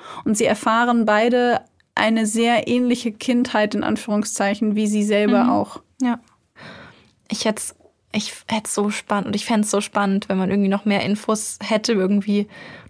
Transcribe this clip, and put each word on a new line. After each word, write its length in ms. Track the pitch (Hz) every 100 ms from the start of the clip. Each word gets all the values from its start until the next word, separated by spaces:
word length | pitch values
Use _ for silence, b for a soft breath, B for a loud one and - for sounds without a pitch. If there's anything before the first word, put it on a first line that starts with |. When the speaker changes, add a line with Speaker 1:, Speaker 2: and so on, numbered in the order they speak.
| B B -
Speaker 1:
Und 100 | 208
sie 100 | -
erfahren 600 | 208 233 226 240 240 220
beide 560 | 208 233 247 240 233 - _ _
eine 320 | - 214 226 214
sehr 420 | 220 233 233 -
ähnliche 440 | 247 247 240 233
Kindheit, 640 | 214 - 240 247 214 214 214
in 80 |
Anführungszeichen, 920 | - 208 - 208 208 - 202 208 214 208
wie 120 | 214
sie 160 | 214
selber 400 | 208 208 208 240 240
Speaker 2:
Mhm. 40 |
Speaker 1:
auch. 280 | 208 - - _ -
Speaker 2:
Ja. 180 | 247 233 _ _ _ - B B B B B _ -
Ich 160 | 214 220
hätt's, 300 | 214 - - _ _ _
ich 220 | 214 208 - -
hätt's 220 | 220 -
so 160 | - 208
spannend, 380 | 208 - 202 -
und 80 | 202
ich 100 | -
fänd's 260 | 226 214
so 80 | 202
spannend, 460 | 208 208 202 196 -
wenn 80 | 190
man 120 | 185
irgendwie 200 | 202 196
noch 140 | 202 214
mehr 160 | 202
Infos 540 | - 208 - 214 - - 202
hätte, 280 | 214 220
irgendwie 540 | 214 185 208 208 202 202 B B B B